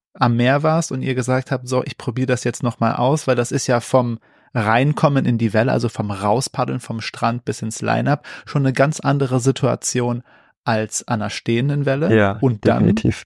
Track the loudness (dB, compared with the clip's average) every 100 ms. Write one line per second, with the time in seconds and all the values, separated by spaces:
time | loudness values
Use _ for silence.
0 | _ -2 0 2 2 2 2 0 -2 -4
1 | -4 -2 0 -2 -2 -6 -2 -2 -2 -8
2 | -6 -4 -2 0 -2 -2 -4 0 -2 2
3 | 0 0 0 0 0 -2 0 -2 2 2
4 | 2 -4 _ _ _ -2 2 4 4 2
5 | 2 2 2 2 2 2 2 2 -2 -4
6 | -6 -2 0 0 0 -4 -4 -4 -6 -8
7 | -8 -4 -2 -2 -6 -6 -6 -4 -2 0
8 | 0 -2 -4 -20 -4 0 0 2 0 0
9 | 0 0 0 2 2 2 0 0 -2 -2
10 | -2 -4 -8 _ _ _ -2 -2 -2 -6
11 | -4 -4 -4 -6 -2 0 0 0 0 0
12 | 2 4 4 2 0 2 2 4 4 2
13 | 0 -2